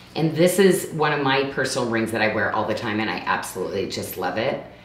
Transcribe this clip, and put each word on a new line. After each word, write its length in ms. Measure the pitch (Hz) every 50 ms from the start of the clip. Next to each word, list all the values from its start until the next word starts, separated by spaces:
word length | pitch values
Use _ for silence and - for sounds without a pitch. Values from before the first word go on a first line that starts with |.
| - - -
And 200 | - 151 160 143
this 220 | 147 170 180 180 -
is 340 | 196 185 170 - - - -
one 200 | 156 151 151 147
of 80 | 143 143
my 220 | 135 135 139 139
personal 440 | 139 - - 131 120 - 135 123 117
rings 240 | 113 113 113 107 113
that 80 | 110 107
I 100 | 107 101
wear 180 | 110 98 95 -
all 120 | 110 107
the 100 | 107 107
time, 260 | 107 - 113 104 107
and 80 | 110 98
I 120 | 90 90 -
absolutely 640 | - 95 90 - - - 95 90 - - 98 95 -
just 280 | - 113 95 - - 95
love 180 | 92 90 90 104
it. 240 | 117 135 147 - - - - -